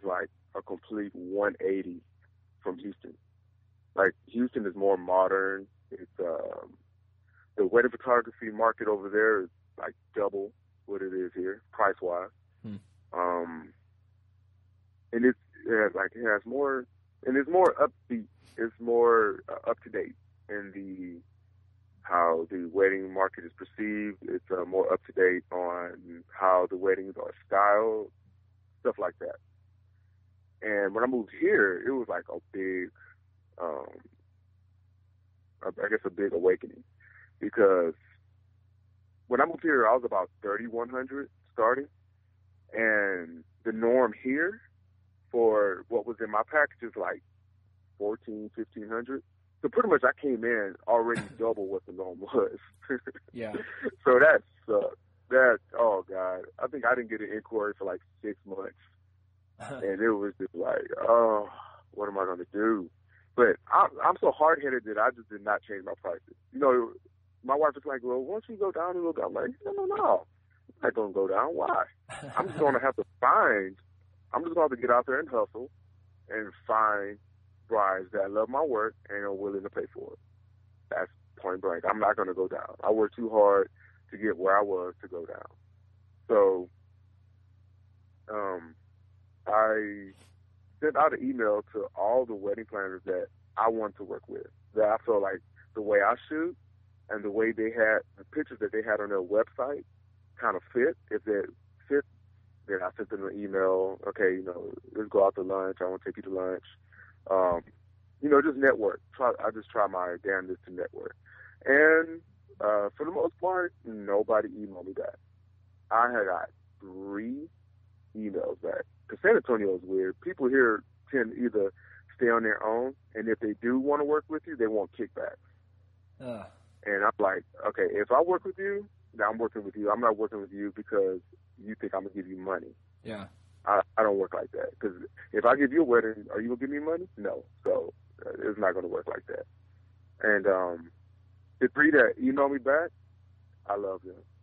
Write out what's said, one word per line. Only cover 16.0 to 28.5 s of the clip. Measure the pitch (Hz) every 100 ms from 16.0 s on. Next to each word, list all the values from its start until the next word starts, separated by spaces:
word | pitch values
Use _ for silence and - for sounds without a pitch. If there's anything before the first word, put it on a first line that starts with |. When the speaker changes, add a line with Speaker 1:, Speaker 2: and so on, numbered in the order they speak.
| 95
Speaker 1:
it | 113
has | 117 104
more, | 113 131 139 135 123 _ _ _ -
and | 131
it's | 135
more | 180 180 -
upbeat. | 143 - _ 120 104 _ _ -
It's | 113 -
more, | 120 117 117 117 107 95 -
uh, | - -
up-to-date | 117 - 110 87 - _ _ -
in | 104 98
the, | 98 95 92 90 85 87 _ _ _ _ _ _ _
how | - 87 85 82 85
the | 95 85
wedding | 92 95 98 95
market | 95 95 -
is | 85 -
perceived. | 92 - 107 107 104 95
It's, | - 90 -
uh, | 92
more | 87 92 95
up-to-date | 92 - 92 92 90 -
on | 90 87 87 87 90 87 85 85
how | - 95 92 90
the | 92
weddings | 95 95 95 92
are | - - _
styled, | 98 101 104 113 110 101 _ _ _ _